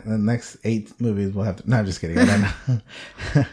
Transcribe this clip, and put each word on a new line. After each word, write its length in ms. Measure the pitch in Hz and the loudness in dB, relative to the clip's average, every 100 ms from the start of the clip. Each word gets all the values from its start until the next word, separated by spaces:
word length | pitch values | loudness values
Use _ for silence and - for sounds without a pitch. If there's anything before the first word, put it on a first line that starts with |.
| 107 | -2
The 120 | 110 | 0
next 400 | 104 117 - - | 2 0 -4 -8
eight 360 | 107 113 107 - | -2 -2 -4 -4
movies 320 | 120 101 98 | -2 0 0
we'll 100 | 101 107 | 0 -2
have 120 | 90 | -2
to, 120 | - | 0
no, 80 | 123 | 2
I'm 60 | 101 | 2
just 140 | 85 | -2
kidding. 180 | 80 85 | -2 4
I 80 | 247 | 4
don't 160 | 151 | 4
know. 1040 | 98 - - 120 - - - - - - 190 | 0 -2 -2 -2 -4 -18 -18 -14 0 0 0